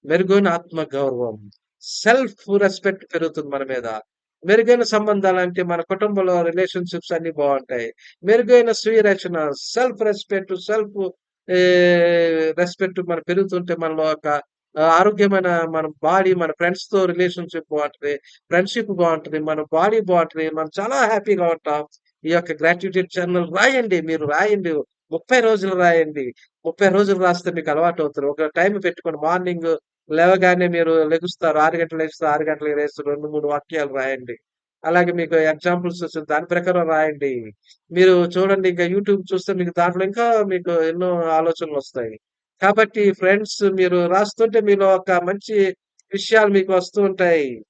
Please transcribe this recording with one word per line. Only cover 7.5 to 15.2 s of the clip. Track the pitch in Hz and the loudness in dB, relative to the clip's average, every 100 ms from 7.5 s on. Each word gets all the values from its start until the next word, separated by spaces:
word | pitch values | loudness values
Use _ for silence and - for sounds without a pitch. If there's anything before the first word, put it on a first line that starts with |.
| 139 131 123 117 _ - _ | 0 -4 -8 -8 _ -20 _
మెరుగైన | 180 226 233 247 233 | 2 2 6 6 6
స్వీయ | 220 214 226 | 0 2 2
రక్షణ, | 208 196 185 170 151 | 4 0 -2 -4 -4
సెల్ఫ్ | 135 - 233 254 214 | -6 -6 -2 -2 0
రెస్పెక్ట్, | 214 202 - 196 190 185 | -2 -2 -4 -6 -4 -8
సెల్ఫ్, | 196 220 208 202 190 - _ _ - | -4 -4 -4 -6 -8 -10 _ _ -2
ఏ, | 185 180 180 180 175 170 170 170 160 160 160 | 2 4 6 4 4 4 4 2 0 0 -2
రెస్పెక్ట్ | 180 - 190 180 175 | -4 -2 -6 -4 -6
మన | 165 151 | -6 -2
పెరుగుతుంటే | 180 190 180 180 165 | -2 0 -4 -4 -4
మనలో | 165 156 | -4 -2
ఒక, | 156 151 151 147 - _ _ 156 | -2 -2 -2 -4 -6 _ _ 0
ఆ, | |
ఆరోగ్యమైన | 160 165 202 208 | 4 6 4 2